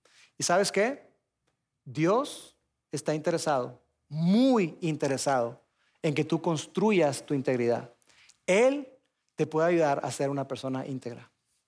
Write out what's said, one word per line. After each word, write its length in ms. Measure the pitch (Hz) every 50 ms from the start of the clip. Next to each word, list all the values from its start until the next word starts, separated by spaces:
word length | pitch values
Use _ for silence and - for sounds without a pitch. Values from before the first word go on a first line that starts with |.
| _ _ _ _ - _ _ -
¿Y 60 | -
sabes 280 | - 175 190 202 196
qué? 420 | - 196 208 247 285 - - _ _ _ _ _ _ _ _ _ _ _ _ _ _ _ -
Dios 720 | 139 117 143 160 175 208 247 285 277 - - - - _ _ _ _ _ _ _ _
está 220 | - 139 - - 156
interesado, 680 | 156 151 175 165 156 - 160 147 131 123 131 127 - _ _ _ _ _ -
muy 680 | 143 156 170 175 196 233 262 269 254 220 180 156 - -
interesado, 800 | 185 160 151 147 151 135 135 131 - 143 139 127 117 117 131 - _ _ _ _ _ _ _ _
en 120 | - 160 139
que 120 | 151 151
tú 160 | 156 170 151
construyas 840 | - 180 160 143 - - - 185 196 220 214 175 156 143 131 - -
tu 80 | - 147
integridad. 600 | 135 127 143 131 120 120 117 135 - 131 - - _ _ _ _ _ _ _ - _ _
Él 440 | - 202 208 247 262 277 285 277 - - _ _ _ _ _ _ _ _
te 120 | - 156 151
puede 200 | - 156 160 175
ayudar 340 | 180 170 156 143 143 - -
a 80 | 131
ser 180 | 127 - 143 139
una 180 | 143 139 135 -
persona 380 | 135 120 - 131 131 131 -
íntegra. 460 | 143 135 131 - 120 120 123 - _ _ _ _ _ _ _ _